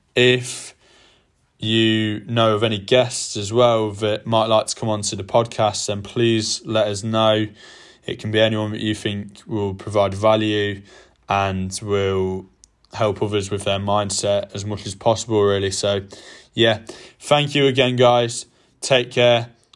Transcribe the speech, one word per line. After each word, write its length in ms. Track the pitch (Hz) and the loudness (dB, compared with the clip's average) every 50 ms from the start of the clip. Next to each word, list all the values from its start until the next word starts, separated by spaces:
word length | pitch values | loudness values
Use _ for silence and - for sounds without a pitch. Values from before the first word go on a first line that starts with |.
| _ _ - | _ _ 0
If 600 | 131 127 123 127 127 123 - - - - - - _ _ _ _ _ _ _ _ _ _ _ _ _ _ _ _ - | 2 4 4 4 2 0 -6 -10 -12 -14 -16 -20 _ _ _ _ _ _ _ _ _ _ _ _ _ _ _ _ -10
you 680 | - 110 113 113 110 113 113 110 110 107 107 104 - | -4 -2 2 2 2 2 2 2 0 -2 -4 -6 -6
know 280 | - 120 117 113 110 107 | -4 0 2 2 2 2
of 80 | 104 113 | 2 0
any 160 | 113 110 101 | 0 -2 -2
guests 580 | 95 98 127 127 127 123 - - - - - | 0 2 4 4 4 2 -2 -8 -8 -8 -8
as 160 | 107 101 98 113 | -8 -6 -2 2
well 400 | 120 123 120 117 110 110 107 101 | 4 4 4 4 2 0 -2 -4
that 340 | 98 107 107 107 - - | -4 -2 -2 -2 -2 -4
might 200 | 110 113 110 110 | 0 0 2 2
like 200 | 113 110 107 107 | 4 2 2 2
to 100 | - - | 0 -6
come 120 | - - 113 | -6 -4 -4
onto 260 | 107 104 101 - - | -4 -4 -4 -6 -8
the 80 | 98 95 | -8 -6
podcast, 640 | - - 120 117 113 - - 113 104 101 - - | 0 0 0 0 0 0 0 0 0 0 -2 -6
then 160 | - 104 101 98 | -6 -6 -6 -8
please 640 | - - 113 117 117 113 110 107 - - - - | -8 -2 0 2 2 2 0 0 -2 -6 -8 -6
let 220 | 80 107 110 107 107 | -4 0 0 0 0
us 160 | 104 95 101 | -2 -6 -6
know. 420 | 113 113 110 110 110 107 107 110 104 - - - - - - - - - _ _ | -4 0 2 4 4 4 2 0 -4 -6 -14 -20 -20 -20 -20 -20 -20 -20 _ _
It 140 | - 131 117 | -10 -10 -8
can 140 | - 110 107 | -6 -2 2
be 80 | 110 | 2
anyone 320 | 110 110 110 107 107 107 107 | 2 4 2 0 -4 -4 -6
that 80 | 107 | -6
you 140 | 107 107 107 | -4 -4 -4
think 480 | 104 - 107 104 101 104 101 - - - | -4 -4 -6 -6 -6 -8 -12 -16 -20 -14
will 280 | - 117 107 101 101 95 | -8 -6 -4 -4 -4 -6
provide 380 | 95 - - 101 107 101 98 98 | -8 -8 -4 0 2 2 2 0
value 720 | 95 104 110 110 110 110 107 107 104 101 101 101 98 101 - - - - _ _ _ _ - | 0 2 4 4 4 2 0 0 0 -2 -2 -4 -8 -12 -20 -20 -20 -20 _ _ _ _ -2
and 500 | 101 98 98 98 95 95 92 92 95 - - | 0 0 0 0 -2 -4 -6 -6 -8 -8 -6
will 640 | 104 101 101 98 98 98 95 95 92 92 95 92 - _ _ _ - _ _ _ _ - | -2 -2 0 0 0 0 0 -2 -2 -4 -6 -10 -14 _ _ _ -20 _ _ _ _ -6
help 300 | - 113 107 98 - - | -2 -2 0 0 -2 -4
others 280 | 104 104 104 98 98 | -2 -2 -4 -4 -4
with 140 | 104 98 98 | -6 -6 -4
their 140 | 101 98 98 | -4 -4 -4
mindset 760 | 101 101 101 104 104 101 - - - 101 101 101 98 - - | -2 -2 0 0 -2 -2 -4 -4 -2 -2 -2 -2 -2 -6 -10
as 100 | 101 101 | -10 -8
much 220 | 104 104 98 - | -8 -8 -8 -8
as 80 | 104 92 | -12 -10
possible, 480 | - - 120 113 107 - - 113 104 101 | -4 0 0 0 0 0 -2 2 2 4
really. 280 | 101 101 98 98 98 | 4 2 0 -2 -2
So, 300 | 95 - - 101 101 101 95 - - - - - - - - _ - | -4 -2 -2 -2 -2 -2 -4 -8 -16 -20 -20 -20 -20 -20 -20 _ -2
yeah, 280 | 113 113 113 110 - - - - - - - - _ | 2 2 2 2 0 -4 -16 -20 -20 -20 -20 -20 _
thank 340 | - - 147 147 147 143 147 | 0 2 2 2 2 0 0
you 120 | 147 139 | 2 2
again, 300 | 139 127 127 131 123 127 | 2 4 2 2 2 4
guys. 500 | 123 123 123 120 120 120 117 117 - - _ _ _ _ _ _ _ | 4 6 6 6 4 2 0 -4 -8 -12 _ _ _ _ _ _ _
Take 320 | - - 139 127 123 127 - | -2 0 2 2 0 0 0
care, 380 | 127 120 120 120 117 117 120 _ _ _ _ _ | 2 4 6 4 4 2 -4 _ _ _ _ _